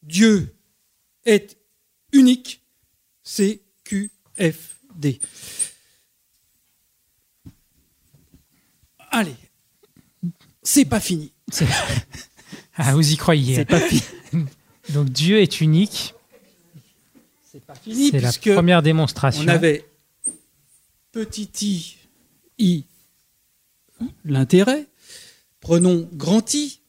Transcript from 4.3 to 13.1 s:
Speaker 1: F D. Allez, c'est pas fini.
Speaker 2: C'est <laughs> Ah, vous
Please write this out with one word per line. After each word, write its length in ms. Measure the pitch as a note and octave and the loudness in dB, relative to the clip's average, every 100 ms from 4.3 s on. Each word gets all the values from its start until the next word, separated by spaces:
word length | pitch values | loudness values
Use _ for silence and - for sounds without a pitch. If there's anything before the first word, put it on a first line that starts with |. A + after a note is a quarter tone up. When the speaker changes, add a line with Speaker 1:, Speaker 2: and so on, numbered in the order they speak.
| - | -4
Speaker 1:
F 380 | F3 D#3 - - _ F3 | -4 -4 -18 -20 _ -6
D. 240 | C#3+ B2 - - - - - _ _ _ _ _ _ _ _ _ _ _ _ _ _ _ _ _ - _ _ _ _ _ _ _ _ _ _ _ _ _ _ _ _ | -6 -6 -12 -16 -20 -12 -12 _ _ _ _ _ _ _ _ _ _ _ _ _ _ _ _ _ -20 _ _ _ _ _ _ _ _ _ _ _ _ _ _ _ _
Allez, 260 | A#3 F#3 B2 _ _ _ _ _ _ _ _ F3 - _ _ | -4 -4 -8 _ _ _ _ _ _ _ _ -12 -12 _ _
c'est 220 | - - | -2 2
pas 160 | C4 A3 | 2 0
fini. 320 | - F3 D3+ _ - | -4 -6 -8 _ -14
Speaker 2:
C'est 160 | - D3+ | -2 -2
<laughs> 1040 | - - - - - - _ _ - _ - | -2 -4 -6 -8 -20 -20 _ _ -20 _ -4
Ah, 180 | C3+ | 0
vous 180 | C#3 D3+ | 2 2